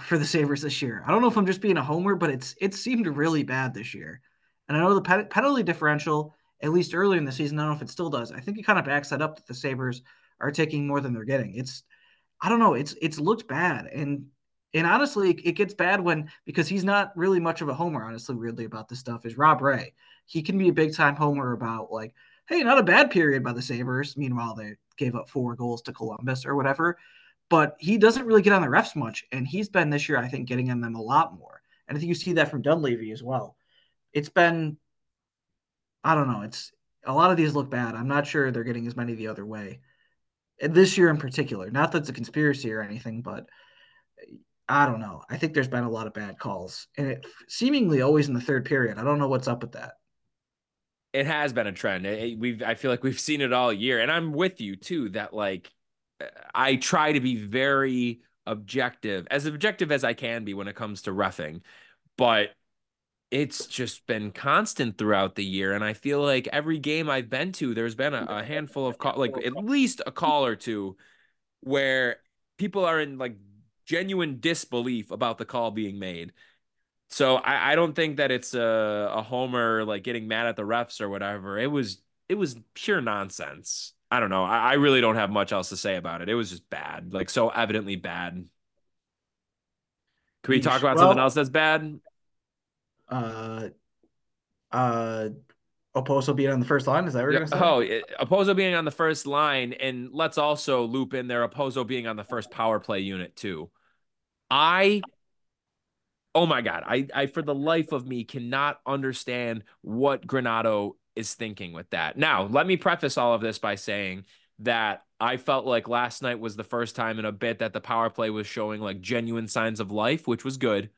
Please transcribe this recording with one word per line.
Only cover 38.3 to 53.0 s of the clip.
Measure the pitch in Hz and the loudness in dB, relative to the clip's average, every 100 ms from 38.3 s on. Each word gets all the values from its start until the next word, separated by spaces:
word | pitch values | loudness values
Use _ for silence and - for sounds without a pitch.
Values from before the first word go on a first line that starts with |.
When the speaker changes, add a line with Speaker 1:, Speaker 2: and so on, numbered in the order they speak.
| 156 135 | 0 0
Speaker 1:
they're | 123 | 0
getting | 117 120 117 | -4 -4 -6
as | 120 | -6
many | 120 | -6
the | 113 110 | -6 -8
other | 104 | -10
way. | 104 110 101 90 _ _ _ _ _ _ _ - | -10 -10 -12 -14 _ _ _ _ _ _ _ -6
And | 143 | 4
this | 165 190 196 | 8 8 8
year | 175 | 6
in | 151 | 6
particular, | 135 127 135 104 92 | 0 -2 -2 -4 -4
not | 123 165 | 0 2
that | 175 | 0
it's | 143 | -2
a | |
conspiracy | - - - 151 135 120 | -6 -6 2 2 2 -2
or | 110 | -6
anything, | 104 107 123 113 | -6 -8 -10 -10
but | 120 101 - _ _ _ _ _ _ - - - _ _ - | -10 -12 -14 _ _ _ _ _ _ -20 -20 -20 _ _ 0
I | 139 143 | 2 2
don't | 113 | 0
know. | 107 80 - | -8 -12 -10
I | 123 | -4
think | 160 | -2
there's | 151 127 | 0 0
been | 123 | 0
a | 120 | -2
lot | 113 110 | -4 -8
of | |
bad | 107 104 92 | -10 -12 -10
calls, | - 98 90 - - - | -8 -8 -10 -14 -14 -6
and | 139 | -6
it | 131 - - - | -6 -12 -20 -12
seemingly | - 247 285 202 143 | -2 2 4 4 4
always | 131 151 147 | 6 4 4
in | |
the | 120 | 0
third | 123 135 | 0 -2
period. | 120 139 120 107 | 0 0 0 0
I | |
don't | 123 147 | 0 0
know | 139 | 2
what's | 127 127 | 0 0
up | 123 | -4
with | 127 | -6
that. | 120 113 - _ _ _ _ _ _ _ _ _ _ _ | -12 -16 -18 _ _ _ _ _ _ _ _ _ _ _
Speaker 2:
It | 135 139 | -4 -2
has | 151 143 | 0 -2
been | 120 107 | 0 -2
a | |
trend. | 92 110 95 95 | -2 -4 -2 -4
It, | 107 | -4
it, | 117 113 | -6 -6
we've, | 120 113 | -6 -4
I | 113 | -4
feel | 113 135 | -2 -2
like | 120 | -2